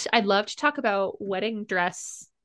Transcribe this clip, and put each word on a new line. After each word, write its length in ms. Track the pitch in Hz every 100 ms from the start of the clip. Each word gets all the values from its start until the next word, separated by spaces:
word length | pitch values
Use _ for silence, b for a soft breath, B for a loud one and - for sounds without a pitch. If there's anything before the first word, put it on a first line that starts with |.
| -
I'd 120 | 220 202
love 200 | 196 208
to 80 | -
talk 220 | 294 294
about 440 | 240 196 196 -
wedding 440 | 196 190 214 220 214
dress 640 | 185 180 - - - - _